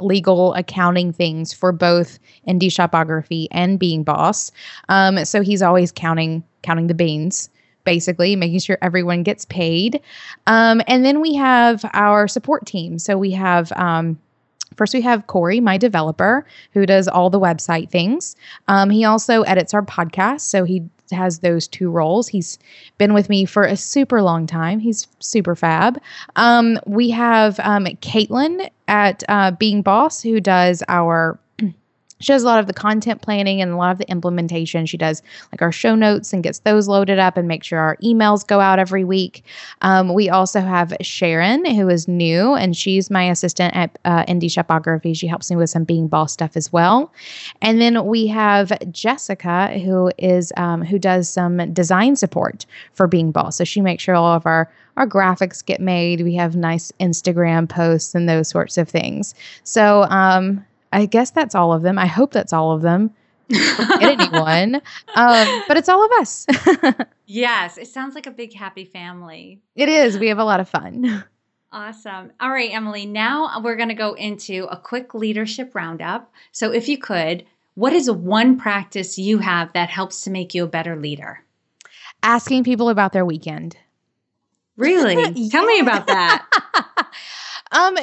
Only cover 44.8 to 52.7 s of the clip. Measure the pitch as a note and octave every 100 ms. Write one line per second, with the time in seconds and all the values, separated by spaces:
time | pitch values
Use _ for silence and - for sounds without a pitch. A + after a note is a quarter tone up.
44.8 | D#3+ D#3+ E3 D#3+ E3+ E3+ - F3 E3 E3+
45.8 | D#3+ E3 D#3+ D#3 D#3 - D#3+ E3 D3+ E3+
46.8 | F3 A#3 D#4+ _ - - - - A3 A3+
47.8 | A#3 A#3 G3+ A3+ A3 G#3+ G#3 G3+ F#3+ G#3
48.8 | F3+ - A3 C#4 - F#3+ F3+ F3 G3 G3
49.8 | F3+ F#3 F3+ - F#3 F3+ E3+ - F3 E3+
50.8 | E3+ G3 F#3+ F#3 E3+ - F3 F3 E3+ E3+
51.8 | E3+ F#3 A#3+ C#4+ F#3+ E3+ - - -